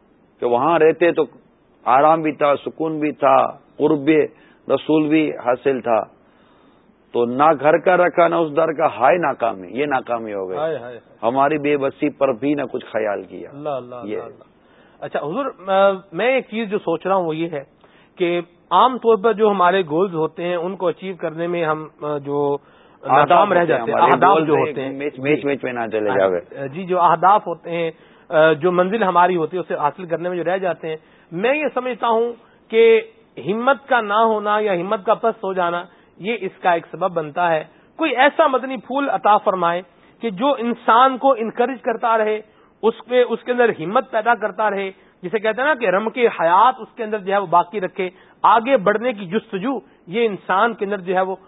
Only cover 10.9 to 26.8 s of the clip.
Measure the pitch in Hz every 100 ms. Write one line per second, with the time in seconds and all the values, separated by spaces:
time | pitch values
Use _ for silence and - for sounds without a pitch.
10.9 | 117 - - 110 131 143 156 143 147 135
11.9 | - 147 139 135 117 139 147 131 127 -
12.9 | 113 107 98 92 92 85 139 151 139 123
13.9 | 123 104 104 113 - - _ _ _ _
14.9 | - 147 175 151 190 277 - 185 190 196
15.9 | 196 175 165 226 262 - 214 220 196 -
16.9 | 165 185 196 170 156 165 156 135 _ _
17.9 | _ _ - 175 175 175 _ - 180 233
18.9 | 247 226 220 214 202 214 202 175 190 175
19.9 | 151 196 170 156 156 170 175 170 190 180
20.9 | 160 190 180 170 156 170 175 160 156 156
21.9 | - 151 147 139 143 143 143 _ _ _
22.9 | _ 139 131 147 175 202 180 170 139 117
23.9 | 110 170 170 175 196 156 143 143 147 135
24.9 | 139 147 135 135 151 139 139 131 123 113
25.9 | 107 107 101 95 90 - - 139 143